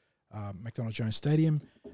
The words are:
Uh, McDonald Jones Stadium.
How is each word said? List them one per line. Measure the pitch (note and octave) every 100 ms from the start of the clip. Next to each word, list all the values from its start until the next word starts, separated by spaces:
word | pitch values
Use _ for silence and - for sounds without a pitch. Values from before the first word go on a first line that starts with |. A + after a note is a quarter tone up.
| _ _ _
Uh, | G#2+ G2+ F#2
McDonald | A#2 - A2+
Jones | G#2+ A2 A2
Stadium. | C#3+ D#3 D#3+ D3+ - _ -